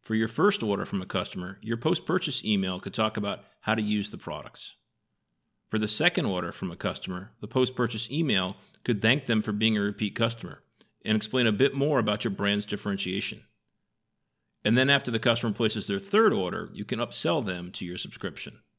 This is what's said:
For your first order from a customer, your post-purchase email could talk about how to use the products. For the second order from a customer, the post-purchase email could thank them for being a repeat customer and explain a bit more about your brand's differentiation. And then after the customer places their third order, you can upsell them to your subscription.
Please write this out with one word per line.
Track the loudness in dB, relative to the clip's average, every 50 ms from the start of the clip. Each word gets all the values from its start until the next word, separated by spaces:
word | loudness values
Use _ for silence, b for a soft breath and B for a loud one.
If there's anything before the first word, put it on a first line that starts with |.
For | _ 0 2
your | 2 2 2
first | 2 4 4 4 4 2
order | 0 0 0 0 -2
from | -2 -4 -4
a | -4
customer, | -2 -2 -2 -2 -2 -6 -8 -8 -8 -10 -10
your | -4 -4 -4
post-purchase | 0 2 2 0 2 0 0 0 0 0 -2 -4 -4 0
email | 0 0 2 2 0 -2 -4
could | -6 -6 -2
talk | 0 0 0 0
about | -2 -2 -2 -4 -6 b b b b
how | -2 -2 0
to | 0
use | 0 0 0 0 -2 -4
the | -8
products. | -10 -8 -8 -8 -8 -10 -12 -14 -16 -16 -16 -18 _ _ _ _ _ _ _ _ _ _ _ _ _ _ _ _ _ _ _
For | -2 0
the | 0 0
second | 0 2 2 2 2 2 0
order | 0 0 0 -2 -4
from | -6 -6 -6 -6
a | -6
customer, | -4 -4 -4 -4 -4 -8 -6 -6 -6 -8 -10 _ _
the | -14 -4
post-purchase | 0 0 0 2 2 -2 -2 -2 -2 -6 -6 -4
email | -2 0 2 2 2 2 2 0 -4 B B B B B _
could | 0 0 4
thank | 4 4 2 2 2
them | 0 0 2
for | 2 0
being | 0 2 2 2 2
a | 2
repeat | 0 -2 0 -2 -4 -4 0
customer | 0 0 0 0 -4 -10 -12 -12 -14 _ _ b b b b b b _
and | 2 2
explain | 2 2 0 0 4 4
a | 4
bit | 6 4 4 4 4
more | 2 0 2 2 2
about | 2 2 0 0 0
your | -2
brand's | -2 0 0 2 2 0 -2
differentiation. | -4 -8 -4 -2 -4 -4 -2 -2 -4 -4 -4 -4 -6 -8 -10 -16 _ _ _ _ _ _ _ _ _ _ _ _ _ _ _ _ _ _ _ _ _ _ _ _
And | 4 4 6
then | 6 6
after | 4 4 2 0
the | -2 2
customer | 4 4 2 4 2 -2
places | 0 2 2 0 2 -2 -2
their | -2 -2 -4
third | -2 2 4 6 6 6
order, | 4 4 0 -2 -2 -4 -8 -8
you | -8 -10 -6
can | -4 -2 -2
upsell | -2 -4 -4 -2 0 0 0 2 0
them | -2 -4 -4 -6 -10
to | -8 -8 -8
your | -6 -6 -6
subscription. | -8 -10 -10 -8 -8 -8 -8 -8 -14 -14 -14 -18 _ _ _